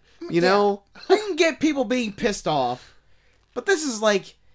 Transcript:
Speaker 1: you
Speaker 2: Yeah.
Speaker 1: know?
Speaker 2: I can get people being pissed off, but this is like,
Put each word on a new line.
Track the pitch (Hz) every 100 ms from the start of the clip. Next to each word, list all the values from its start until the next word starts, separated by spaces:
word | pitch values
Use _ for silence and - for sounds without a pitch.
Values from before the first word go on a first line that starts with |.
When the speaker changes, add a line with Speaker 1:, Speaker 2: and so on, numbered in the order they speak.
| _ _
Speaker 1:
you | 349 165
Speaker 2:
Yeah. |
Speaker 1:
know? | 180 311 311 302 _ - -
Speaker 2:
I | 403
can | 427 311
get | 330 277
people | 311 277 214
being | 254 220
pissed | - 208 196 175
off, | 147 123 123 - - _ _ _ _ _ -
but | -
this | 359
is | 302 214
like, | 214 202 151 - _